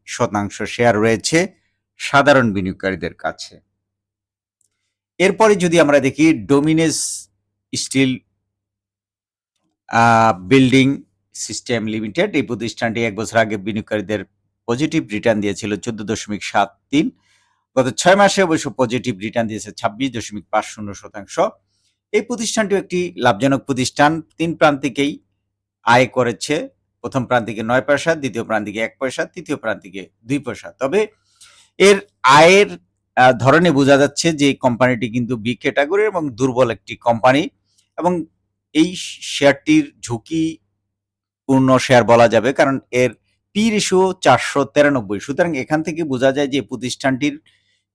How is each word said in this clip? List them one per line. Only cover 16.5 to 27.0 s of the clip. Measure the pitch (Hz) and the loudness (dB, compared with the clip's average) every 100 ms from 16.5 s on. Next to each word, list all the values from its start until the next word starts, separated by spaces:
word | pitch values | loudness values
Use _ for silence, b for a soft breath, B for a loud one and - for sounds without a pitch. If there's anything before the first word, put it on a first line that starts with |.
| 110 98 _ - | -2 -2 _ -4
তিন, | 139 240 - _ _ _ _ _ 127 | -2 -2 -6 _ _ _ _ _ -2
গত | 127 110 | -2 0
ছয় | 175 196 | 2 4
মাসে | 202 196 | 4 2
অবশ্য | 185 160 143 | 0 0 -4
পজিটিভ | - 120 120 120 95 | -4 -2 -2 -4 -6
রিটার্ন | 107 120 113 | -6 -4 -4
দিয়েছে | 107 107 | -6 -12
ছাব্বিশ | - 117 107 135 | -8 -8 -4 -6
দশমিক | 117 - 104 - | -6 -12 -14 -4
পাঁচ | 107 | -4
শূন্য | - - 104 | -4 -12 -14
শতাংশ। | 95 104 104 95 - 208 - _ _ _ _ _ | -16 -18 -20 -12 -4 -4 -4 _ _ _ _ _
এই | 208 | -4
প্রতিষ্ঠানটিও | 226 233 220 - 202 196 | -4 -6 -6 -4 -2 -2
একটি | - 180 180 180 | -4 -6 -6 -2
লাভজনক | 120 98 135 139 | -2 0 0 -2
প্রতিষ্ঠান। | - 131 127 - 147 160 - - | -2 -4 -4 0 0 0 -10 -8
তিন | 165 | -6
প্রান্তিকেই | 160 156 143 143 113 143 - _ _ _ _ _ _ | 0 0 0 -6 -4 -4 -6 _ _ _ _ _ _
আয় | 113 123 123 | 2 2 2
করেছে, | 131 120 113 - 151 269 _ _ _ | 0 -2 -4 -4 -4 -6 _ _ _